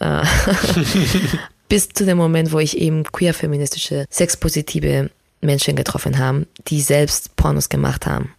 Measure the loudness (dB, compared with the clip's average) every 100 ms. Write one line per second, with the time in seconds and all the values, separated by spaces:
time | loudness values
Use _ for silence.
0 | -2 0 2 2 2 0 2 0 2 2
1 | 2 0 0 -4 -8 _ _ 0 0 0
2 | 2 2 4 2 2 0 0 0 0 0
3 | -2 0 0 0 -2 -2 -4 -6 -6 -6
4 | -6 -2 -2 0 -2 -2 -4 -2 0 0
5 | -2 -6 _ _ 0 0 0 -2 -2 -4
6 | -2 0 0 0 -2 _ -4 -2 2 2
7 | 2 0 -6 -2 0 0 -2 0 0 -2
8 | -4 -4 -6